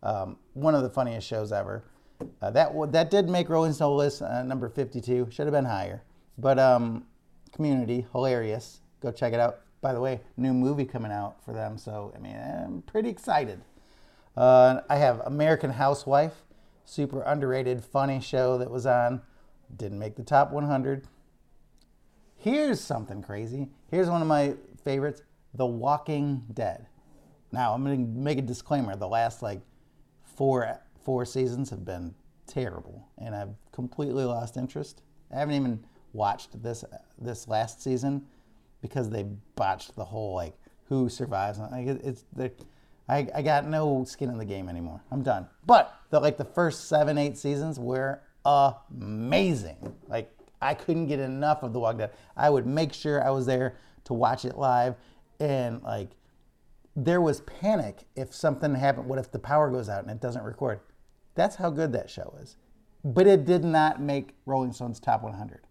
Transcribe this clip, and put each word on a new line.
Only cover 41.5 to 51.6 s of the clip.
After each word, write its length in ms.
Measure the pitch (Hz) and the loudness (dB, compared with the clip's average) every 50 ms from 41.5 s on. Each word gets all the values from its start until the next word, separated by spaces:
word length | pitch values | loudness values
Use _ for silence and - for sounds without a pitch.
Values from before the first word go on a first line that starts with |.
| 104 98 | -4 -6
Like, 280 | 107 110 127 127 123 | -10 -10 -8 -8 -4
it, 140 | 127 139 - - | -4 -6 -4 -6
it's 220 | 135 127 117 - _ - | -8 -10 -10 -14 _ -8
the, 160 | - - 127 - - - - _ _ _ _ - _ _ - | -6 -6 -6 -6 -10 -20 -20 _ _ _ _ -20 _ _ -2
I, 180 | 127 143 143 - - | 0 0 0 -2 -4
I 80 | 147 143 | -4 0
got 240 | 147 151 143 147 | 2 2 2 2
no 380 | 151 156 156 156 151 139 131 131 | 0 -2 0 0 0 0 0 -2
skin 240 | 127 - - 143 127 | -4 -6 -6 -6 -6
in 80 | 123 113 | -4 -6
the 60 | 110 | -6
game 240 | 101 101 98 92 90 | -8 -8 -8 -8 -8
anymore. 340 | 87 87 85 85 80 101 - - | -8 -8 -8 -10 -12 -14 -12 -8
I'm 120 | - 143 131 | -6 -4 0
done. 260 | 127 117 95 87 - _ _ _ | 0 -2 -2 -2 -10 _ _ _
But 280 | 170 240 208 - - - - - _ | 8 8 8 8 6 -2 -20 -12 _
the, 100 | - 151 | 2 4
like, 160 | 135 151 147 | 4 4 0
the 80 | - 139 | 0 -6
first 440 | - - - 175 165 143 - - - | -6 0 0 0 0 0 -4 -8 2
seven, 300 | 160 151 151 151 151 147 | 4 4 4 4 2 0
eight 180 | 143 143 - | 0 -2 -4
seasons 420 | - - 143 143 139 143 160 156 131 | -4 -4 -4 -4 -2 -4 -4 -6 -6
were 440 | 120 120 127 131 135 135 139 - - - _ _ _ | -6 -4 -4 -2 -2 -4 -6 -8 -12 -20 _ _ _
amazing. 1500 | 143 143 143 139 139 135 - - - - 127 110 101 107 107 113 123 151 175 196 185 165 123 101 82 71 - - - - - - | 4 6 6 6 4 4 0 -14 -16 -12 -10 -8 -6 -6 -4 -2 2 2 2 4 4 2 0 -2 -8 -12 -12 -14 -14 -14 -16 -14
Like, 240 | - - 117 107 - _ _ - _ _ _ | -8 -6 -6 -6 -8 _ _ -20 _ _ _
I 140 | - 131 147 | -2 -2 -2
couldn't 320 | - - - 165 165 165 | -2 -2 -2 -2 0 0
get 120 | 139 143 135 | -2 -2 -2
enough 440 | 135 131 131 135 143 147 151 151 | -2 -4 -4 -2 2 2 0 0